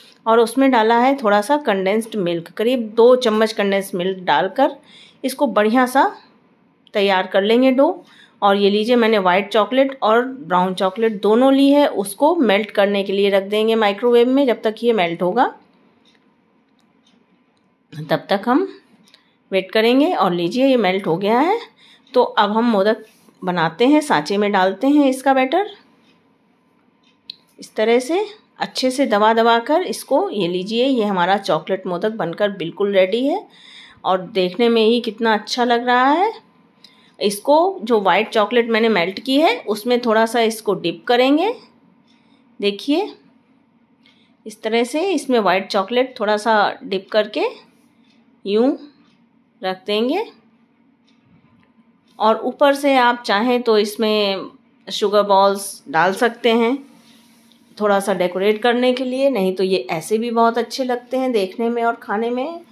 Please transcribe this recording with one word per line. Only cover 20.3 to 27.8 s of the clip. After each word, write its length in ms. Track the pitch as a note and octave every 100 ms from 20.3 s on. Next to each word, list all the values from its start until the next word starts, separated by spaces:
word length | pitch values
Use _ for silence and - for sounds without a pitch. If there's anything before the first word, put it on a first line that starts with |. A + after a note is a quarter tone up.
लीजिए 320 | F3 E3+ A#3+ C4+
ये 100 | C4
मेल्ट 280 | F#3+ F#3+ G3
हो 100 | E3
गया 200 | G3 A#3+
है। 180 | D#4+ A4+ - _ _ _ _
तो 80 | B3
अब 300 | - - G#3
हम 180 | A3 A#3+
मोदक 340 | G#3+ G3+ A3+ - _ _ _
बनाते 440 | F#3 F3+ E3 E3 B3
हैं, 140 | D4+
सांचे 340 | D4+ D3+ D3 G3+
में 120 | G#3
डालते 340 | G3+ F#3 G3 C4+
हैं 200 | D4 C#4
इसका 260 | B3+ C#4
बैटर। 360 | C4 B3+ E4 G#4 - _ _ _ _ _ _ _ _ _ _ _ _ _ _ - - _ -
इस 160 | -
तरह 240 | -